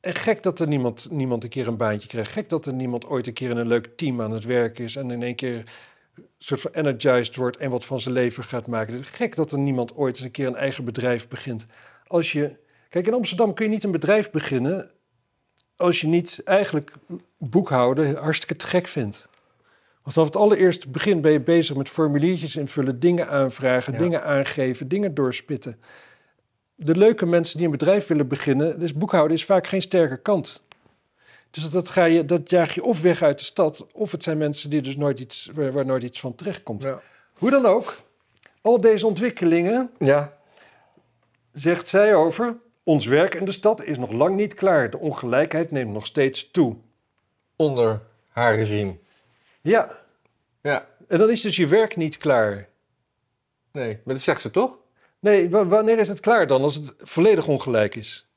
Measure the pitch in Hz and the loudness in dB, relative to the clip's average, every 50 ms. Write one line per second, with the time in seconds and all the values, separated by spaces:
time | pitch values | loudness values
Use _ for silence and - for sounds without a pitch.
0 | - 214 - - - 226 214 214 - 190 170 - 170 147 147 139 123 120 113 - | -8 -8 -8 -4 -2 -2 -2 0 -2 -4 -2 -2 -2 -2 0 0 -2 -4 -6 -6
1 | - - 170 147 131 131 123 117 107 117 - 135 123 117 117 107 117 107 107 104 | -14 -10 -6 -4 -2 -2 -2 -4 -6 -8 -8 -6 -6 -4 -4 -2 -2 -2 -2 -4
2 | - - - 117 107 - - 214 208 - 170 156 - 143 131 127 131 123 123 120 | -6 -10 -8 -8 -8 -6 -8 -10 -6 -4 -6 -6 -4 -6 -8 -6 -6 -4 -6 -6
3 | - - 147 127 117 123 117 - 127 123 120 117 120 117 117 117 107 - _ - | -6 -6 -6 -6 -6 -6 -10 -8 -6 -4 -4 -4 0 0 0 0 0 -4 _ -6
4 | 170 143 123 120 110 107 110 113 104 120 123 123 120 113 113 - 120 113 117 139 | -6 -4 -4 -4 -4 -6 -6 -8 -4 -2 0 0 0 0 -4 -8 -12 -10 -10 -10
5 | 135 123 123 120 120 123 123 117 135 127 120 117 110 - - - - _ _ _ | -8 -8 -8 -6 -6 -8 -8 -6 -6 -6 -8 -8 -12 -16 -20 -20 -20 _ _ _
6 | _ _ _ - - _ _ _ - - 143 135 - 151 - 165 156 143 131 113 | _ _ _ -20 -20 _ _ _ -8 -6 -6 -6 -6 -6 -4 -2 -2 -2 -2 0
7 | - 143 127 123 117 - - 131 127 123 127 - 151 135 123 120 - - 139 127 | 2 2 2 2 0 -2 -6 -4 -4 -4 -4 -6 -8 -6 -6 -6 -6 -6 -8 -8
8 | 113 127 123 127 123 120 117 - 117 - - 120 110 - 117 113 110 107 117 123 | -6 -4 -2 -2 -2 -2 -4 -8 -12 -8 -10 -10 -8 -6 -6 -6 -6 -6 -8 -12
9 | 139 - - - 240 233 - - 156 - 147 139 139 139 135 127 120 113 - - | -14 -16 -8 -6 -6 -6 -2 -4 -4 -4 -2 -2 -2 -2 -2 -2 -4 -6 -4 -2
10 | 143 131 123 131 127 123 _ - 139 127 127 - 139 139 131 - 120 120 113 123 | -2 -2 -2 -6 -12 -12 _ -6 -6 -4 -4 -4 -4 -6 -4 -6 -8 -8 -6 -4
11 | 120 127 123 117 113 _ - - - 139 120 110 110 _ _ _ _ - _ _ | -2 -2 -2 -2 -6 _ -16 -12 -10 -10 -10 -10 -12 _ _ _ _ -20 _ _
12 | _ _ 175 170 160 160 - 151 147 147 147 _ _ _ _ _ _ _ - 175 | _ _ -2 -2 0 0 -2 -2 -2 -4 -6 _ _ _ _ _ _ _ -6 -2
13 | 180 208 226 254 220 - 180 180 233 208 185 - 220 214 214 214 - 202 180 160 | -2 0 0 0 -2 -4 0 0 0 0 0 -2 -2 -2 -2 -2 -2 -2 -2 -2
14 | 160 156 202 214 202 - - 156 - - 139 127 120 143 185 190 - - _ _ | 2 2 2 2 2 -2 -4 -6 -4 -2 -2 -2 -2 -2 -4 -4 -8 -14 _ _
15 | _ _ _ _ _ _ _ _ _ _ _ _ _ _ _ _ 180 180 175 - | _ _ _ _ _ _ _ _ _ _ _ _ _ _ _ _ 0 0 2 2
16 | 165 156 165 170 165 - - - - - 190 196 202 - - 151 143 - - - | 0 0 0 0 0 -2 -12 -14 -2 0 2 2 2 0 -4 -6 -6 -6 -20 -20
17 | _ _ 170 - _ _ _ _ - 123 - 175 - - 147 127 123 123 131 143 | _ _ -16 -16 _ _ _ _ -12 0 0 0 0 2 0 2 2 2 2 2
18 | 156 143 143 - 147 156 156 - - - - - - - - 180 175 - - 156 | 0 0 0 -2 -4 -4 -4 -4 -4 -8 -10 -8 -6 -2 -2 -2 -2 -2 -6 -6
19 | 120 104 101 - - _ _ _ _ _ _ _ _ _ _ _ _ _ _ _ | -6 -6 -6 -12 -20 _ _ _ _ _ _ _ _ _ _ _ _ _ _ _
20 | _ 143 - 165 160 147 - - 208 214 214 - 185 180 175 180 - 135 127 151 | _ -4 2 2 2 2 2 2 4 4 6 6 4 4 4 2 -8 -10 -8 -4
21 | - 208 196 165 147 156 151 147 123 - 170 170 160 160 143 135 135 - - - | 0 0 0 4 4 4 4 4 4 4 4 4 2 0 -2 -4 -6 -6 -2 0
22 | 160 151 143 147 147 180 185 165 156 151 - 160 143 131 - 147 135 135 127 123 | 0 2 2 2 2 2 0 -2 -4 -8 -6 -8 -8 -6 -4 -2 -2 -2 -2 2
23 | 143 175 175 170 170 - 147 139 135 131 123 - 135 127 127 127 123 - 127 113 | 2 2 2 2 -2 -2 0 0 0 0 -2 -2 0 0 0 0 0 -2 -2 -2
24 | 165 180 170 - - 156 143 139 135 - - - 135 127 127 - 147 131 170 196 | 0 0 0 -2 -2 0 0 0 0 -2 -2 -2 -2 -2 -2 -4 -4 -4 -2 -2
25 | 208 190 147 143 139 127 120 - - - 151 123 - 127 113 _ _ _ - - | -2 -2 -2 0 -2 -2 -2 -6 -8 -8 -10 -8 -8 -12 -16 _ _ _ -20 -20
26 | - _ _ _ _ _ _ _ _ _ _ _ _ _ _ _ 156 143 165 175 | -20 _ _ _ _ _ _ _ _ _ _ _ _ _ _ _ -2 0 4 6
27 | 202 220 233 220 185 170 170 170 165 165 - 151 175 165 147 131 156 160 196 208 | 6 6 6 4 0 2 2 2 0 0 -4 -2 -2 -2 0 0 2 2 2 2
28 | 196 - 170 151 143 127 143 139 - 147 135 135 151 170 151 - 165 165 139 147 | 2 0 0 0 0 0 -2 -4 -2 -2 0 0 0 0 -2 -4 -6 -6 -4 -4
29 | 190 - - 180 151 156 160 160 - - 196 185 175 - - 190 - - - 185 | -4 0 2 2 4 4 2 -2 2 2 2 2 2 0 -4 -4 -4 0 2 2
30 | 165 139 131 127 _ - 208 180 - - - - _ _ - _ _ _ _ _ | 2 2 0 -4 _ 0 0 0 -2 -6 -14 -20 _ _ -20 _ _ _ _ _
31 | _ _ _ _ _ _ _ _ _ _ _ 147 156 160 143 185 175 - - 190 | _ _ _ _ _ _ _ _ _ _ _ -12 -10 -4 -4 -4 -4 0 2 2
32 | 175 165 165 170 160 143 175 170 - - 185 180 165 156 - - - 262 226 156 | 4 6 4 4 4 2 0 0 0 2 2 2 2 2 -2 -4 0 0 -2 2
33 | 156 180 165 - 170 147 139 - - - _ - 180 151 147 - - _ _ - | 2 2 2 4 2 2 2 0 -8 -10 _ 0 0 0 0 -4 -20 _ _ -6
34 | 214 - - 160 - - 160 156 156 147 147 - - 147 147 151 131 135 139 143 | -6 -6 -6 -8 -4 -4 -2 0 0 -2 -2 -6 -6 -2 -2 -2 -2 -2 -6 -2
35 | 147 143 135 123 127 - - - - - - 156 143 131 123 143 135 131 131 131 | -2 -2 -2 -2 -8 -12 -12 -12 -12 -12 -6 -4 -4 -2 -2 -2 -2 0 -2 -2
36 | 120 123 - - - 131 117 - 160 202 185 - _ - 113 104 135 135 131 - | -4 -6 -12 -10 -10 -10 -12 -8 -10 -10 -10 -10 _ -10 -10 -8 -6 -8 -8 -8
37 | _ _ _ _ _ _ _ _ 175 240 269 277 254 214 185 240 - - - - | _ _ _ _ _ _ _ _ 0 2 2 4 4 4 4 2 0 -4 -14 -16
38 | _ _ _ _ _ _ _ _ _ _ _ _ _ 214 240 233 190 226 220 202 | _ _ _ _ _ _ _ _ _ _ _ _ _ 2 2 6 6 6 4 6
39 | 185 220 202 170 226 247 - - 180 170 165 170 170 185 226 254 262 247 - _ | 2 0 0 0 -2 -4 -2 0 2 4 4 4 2 2 0 0 -2 -4 -6 _
40 | - 135 139 147 143 143 - _ _ _ _ _ _ _ _ _ _ _ _ _ | 4 4 4 4 2 -2 -12 _ _ _ _ _ _ _ _ _ _ _ _ _
41 | _ _ _ _ _ _ _ _ _ _ _ 156 139 165 175 170 - - - 190 | _ _ _ _ _ _ _ _ _ _ _ -2 0 0 0 0 -2 0 4 4
42 | 208 214 208 170 156 165 165 - 233 240 233 233 _ _ _ _ _ - 156 143 | 6 6 6 6 4 4 2 -2 -4 -4 -4 -8 _ _ _ _ _ 2 2 2
43 | 104 113 131 151 175 190 - 170 196 190 190 - - 214 220 220 - - 151 123 | 4 4 4 4 4 2 0 -4 -6 -6 -6 2 2 2 2 2 -4 -8 -6 -6
44 | 127 104 110 117 147 180 196 196 208 208 - - 190 196 175 151 127 110 - - | -6 -6 0 2 2 2 2 0 -2 -4 -2 0 2 4 4 4 2 0 -4 -6
45 | - 151 139 - - 123 117 131 156 160 - 156 170 160 156 135 127 110 104 107 | -6 -6 -6 -4 -4 0 2 2 2 2 0 -4 -4 -2 -4 -4 -4 -4 -8 -10
46 | 101 - _ 151 139 135 135 - - _ _ 185 156 120 - - _ _ _ _ | -10 -6 _ 0 0 0 0 -6 -14 _ _ 2 2 2 0 -8 _ _ _ _
47 | _ _ _ _ _ _ _ _ _ _ _ _ 156 151 135 123 117 113 110 107 | _ _ _ _ _ _ _ _ _ _ _ _ 0 0 2 2 2 2 2 -2
48 | - _ _ _ _ _ _ 120 120 120 107 110 113 104 104 104 104 95 90 - | -8 _ _ _ _ _ _ 2 2 2 4 2 0 0 0 -2 -2 -4 -6 -10
49 | _ _ _ _ _ _ _ _ _ _ _ _ _ 160 214 226 - - - - | _ _ _ _ _ _ _ _ _ _ _ _ _ 2 2 2 2 0 -8 -20
50 | _ _ _ _ _ _ _ _ _ _ _ _ _ 147 143 - - _ _ _ | _ _ _ _ _ _ _ _ _ _ _ _ _ -2 -2 -2 -4 _ _ _
51 | - _ 185 170 214 220 240 - - 214 165 - 175 139 165 220 226 208 - 175 | -6 _ 2 4 4 4 4 0 -2 -4 0 0 2 4 4 4 4 2 -2 -4
52 | 165 151 143 - - 156 135 120 110 104 101 101 95 _ _ _ _ _ _ _ | -4 -4 -6 -4 0 2 2 4 2 0 -2 -6 -12 _ _ _ _ _ _ _
53 | _ _ _ _ _ _ _ _ _ _ _ _ _ _ _ 147 127 113 107 110 | _ _ _ _ _ _ _ _ _ _ _ _ _ _ _ -8 -6 -6 -8 -10
54 | _ 131 131 131 - - 151 - - 113 - 180 240 254 - _ _ _ _ _ | _ -6 -6 -2 0 0 0 0 -2 -2 0 0 0 0 -2 _ _ _ _ _
55 | _ _ _ _ - 208 208 196 170 175 170 214 202 175 190 214 214 220 226 226 | _ _ _ _ 4 6 6 6 4 4 4 2 4 4 4 4 4 4 2 2
56 | 208 - - 143 - 208 233 220 175 135 139 131 135 151 143 151 147 135 - _ | 2 0 -2 -2 2 4 4 4 4 4 4 2 2 0 -2 -4 -10 -14 -18 _
57 | - - - 160 170 220 214 - - - 143 123 - 135 120 110 104 98 - 117 | -20 -6 0 4 6 6 6 4 4 0 -2 -2 0 0 2 2 2 2 -2 -8
58 | 107 - - - _ _ _ | -14 -14 -16 -18 _ _ _